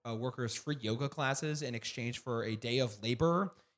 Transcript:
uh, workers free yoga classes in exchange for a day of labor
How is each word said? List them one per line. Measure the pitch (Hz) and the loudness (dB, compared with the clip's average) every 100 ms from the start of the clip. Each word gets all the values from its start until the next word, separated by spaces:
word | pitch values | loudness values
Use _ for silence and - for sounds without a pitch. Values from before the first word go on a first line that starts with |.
| - | -6
uh, | |
workers | 113 127 127 120 | -4 -2 -2 -2
free | - - 147 | -2 -4 -2
yoga | 107 113 139 | 0 0 0
classes | - 135 135 156 151 | 0 0 0 0 -2
in | 143 | -4
exchange | 117 - - 120 120 | -4 -6 -4 -4 -4
for | - 117 | -2 -2
a | 110 107 | 0 -2
day | 117 120 | 2 2
of | 123 107 | 2 0
labor | 113 120 165 170 196 - _ | 0 4 4 4 2 -4 _